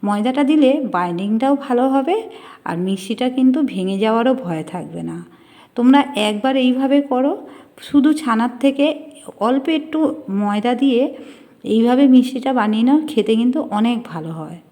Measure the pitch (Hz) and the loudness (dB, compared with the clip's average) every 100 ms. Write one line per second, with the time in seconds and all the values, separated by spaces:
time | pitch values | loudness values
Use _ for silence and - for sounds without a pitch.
0 | 202 208 214 262 269 311 269 285 254 175 | -2 -2 -2 0 2 4 4 2 -2 -4
1 | 175 170 196 220 269 285 277 247 262 269 | -2 -4 -2 0 0 -2 -2 0 2 0
2 | 269 415 453 - - - - 170 185 190 | 0 -2 -4 -16 -20 -16 -8 -4 -2 -4
3 | - 220 254 254 262 262 285 185 185 196 | -6 -4 -4 2 2 2 0 -2 -4 -2
4 | 220 226 240 254 175 165 156 180 151 165 | 0 2 2 0 -2 -6 -6 -10 -10 -10
5 | 165 165 170 - _ - - - 240 277 | -10 -10 -14 -20 _ -20 -14 0 4 4
6 | 269 - 214 208 262 269 254 254 269 277 | 4 -2 -2 -2 0 2 2 0 2 2
7 | 277 254 269 392 - - - - - 285 | 2 0 0 -2 -10 -20 -20 -20 0 2
8 | 285 311 254 220 240 247 277 277 285 302 | 4 2 0 0 0 0 0 2 0 0
9 | - - - - 220 262 269 320 311 311 | -10 -20 -20 -4 0 0 0 -2 -2 -2
10 | 311 - - 196 208 208 233 247 277 240 | -2 -2 -6 -4 -2 -2 -2 0 2 2
11 | 277 - - - - _ - 220 233 254 | 0 -4 -18 -20 -20 _ -2 2 2 4
12 | 277 254 247 262 269 254 214 214 240 294 | 6 6 4 -2 -2 0 0 2 2 2
13 | 311 - 202 226 240 277 - 208 226 233 | 2 -2 0 2 2 0 -2 -2 0 -2
14 | 233 165 160 160 156 170 _ | -6 -12 -10 -12 -12 -16 _